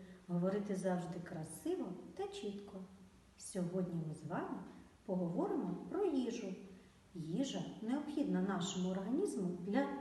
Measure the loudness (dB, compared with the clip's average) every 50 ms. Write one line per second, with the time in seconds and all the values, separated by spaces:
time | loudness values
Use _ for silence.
0 | -10 -14 -16 -12 -4 0 2 4 4 4 4 2 2 0 0 2 2 2 2 2
1 | 0 -2 -4 -6 -6 -6 -6 -6 -6 -6 -6 -4 -2 0 0 0 0 -2 -4 -8
2 | -10 -8 -6 -4 -4 -4 -4 -4 -4 -4 -4 -6 -8 -10 -10 -10 -10 -12 -14 -18
3 | -20 -20 -20 -20 -20 -20 -18 -14 -10 -4 -2 0 0 2 2 0 0 0 0 -2
4 | -2 -2 -4 -6 -4 -4 -2 -2 -2 -2 -4 -6 -8 -10 -14 -16 -18 -20 -20 -8
5 | -2 0 2 2 2 2 2 2 2 2 2 2 2 0 0 -2 -4 -2 0 2
6 | 4 4 4 4 2 2 0 -2 -2 -4 -6 -6 -10 -12 -16 -16 -18 -20 -20 -20
7 | -18 -12 -8 -6 -4 0 2 2 2 2 0 -2 -4 -4 -6 -4 -2 0 0 0
8 | 0 0 0 2 2 4 4 4 4 4 2 2 0 0 0 2 2 2 2 0
9 | 0 2 2 4 4 2 2 2 0 0 0 -2 0 2 4 4 4 4 0 -4